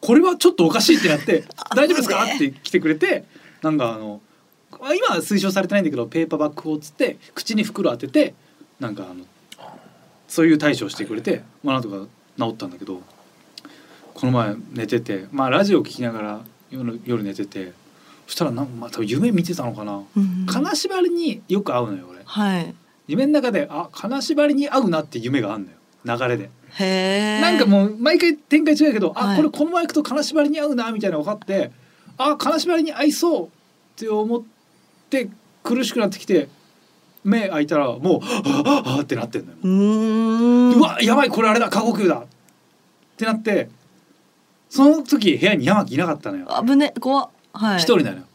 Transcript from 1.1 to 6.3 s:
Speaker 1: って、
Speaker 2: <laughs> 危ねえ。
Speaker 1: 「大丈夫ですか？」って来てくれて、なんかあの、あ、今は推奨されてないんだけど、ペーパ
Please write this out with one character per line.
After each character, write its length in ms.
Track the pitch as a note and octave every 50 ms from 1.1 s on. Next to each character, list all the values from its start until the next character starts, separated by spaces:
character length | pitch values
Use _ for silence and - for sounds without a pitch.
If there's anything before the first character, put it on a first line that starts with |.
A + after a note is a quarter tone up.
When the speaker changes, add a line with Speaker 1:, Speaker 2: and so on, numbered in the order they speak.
| -
Speaker 1:
っ 40 | -
て、 40 | -
Speaker 2:
<laughs> 0 |
危 80 | - F#3+
ね 120 | D3 - -
え。 0 | - - - - -
Speaker 1:
「大 140 | A3+ C#4+ D#4+
丈 60 | F4
夫 20 |
で 60 | D#4 B3+
す 60 | G#3
か？」 120 | F3+ F#3+ A3 A#3 C4+
っ 20 | C#4+
て 120 | D3 C3+ C#3 - _
来 80 | -
て 100 | - F3
く 80 | D3 D#3+
れ 60 | D#3
て、 280 | D#3 F4 G4 - - - _ _ - - - _ _ -
な 80 | D#3
ん 80 | D#3 D3+
か 160 | B2+ A#2 A2+
あ 20 |
の、 240 | A2 G#2+ G#2+ G#2 G#2 _ _ _ _ _ _ _ _ _ _ - - -
あ、 100 | C4+ D4+
今 140 | F#4 A#4+ A#4
は 80 | - F3 D#3
推 160 | - G#3 G3
奨 120 | - G3
さ 120 | F#3 G3 F#3+
れ 60 | F3+
て 60 | G3+
な 40 | G3+
い 40 | F#3+
ん 20 |
だ 40 | D#3+
け 60 | D3
ど、 100 | B2+ A#2
ペ 180 | A2 - D#3+ E3
ー 40 |
パ 80 | D#3+